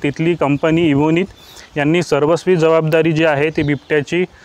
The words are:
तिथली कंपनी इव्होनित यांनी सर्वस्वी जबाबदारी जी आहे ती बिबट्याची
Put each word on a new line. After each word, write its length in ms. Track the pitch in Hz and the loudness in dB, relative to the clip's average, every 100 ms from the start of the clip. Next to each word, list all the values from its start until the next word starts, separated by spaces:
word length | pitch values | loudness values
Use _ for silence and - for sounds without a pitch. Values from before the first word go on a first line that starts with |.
तिथली 320 | 147 135 160 | -4 -2 -2
कंपनी 480 | 165 139 143 165 160 | 0 -2 0 0 2
इव्होनित 420 | 165 139 156 165 190 - - - - 151 | 2 2 2 0 -4 -10 -20 -20 -12 -4
यांनी 260 | 147 175 | 0 0
सर्वस्वी 540 | 160 143 147 170 185 180 | 0 0 0 0 0 0
जबाबदारी 560 | 160 160 156 160 160 | 2 2 2 0 0
जी 120 | 156 | 0
आहे 260 | 165 139 160 | 0 0 -2
ती 120 | 160 | -2
बिबट्याची 640 | 147 143 - 151 139 175 180 - | -4 -4 -2 -4 -2 -4 -4 -8